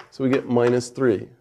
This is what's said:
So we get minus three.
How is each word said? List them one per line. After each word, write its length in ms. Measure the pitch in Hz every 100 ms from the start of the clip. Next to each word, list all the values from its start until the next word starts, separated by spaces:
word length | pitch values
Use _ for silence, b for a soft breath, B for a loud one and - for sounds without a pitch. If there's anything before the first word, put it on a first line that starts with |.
| -
So 120 | -
we 60 | 135
get 180 | 135 -
minus 420 | 120 120 123 123
three. 380 | - 131 98 - -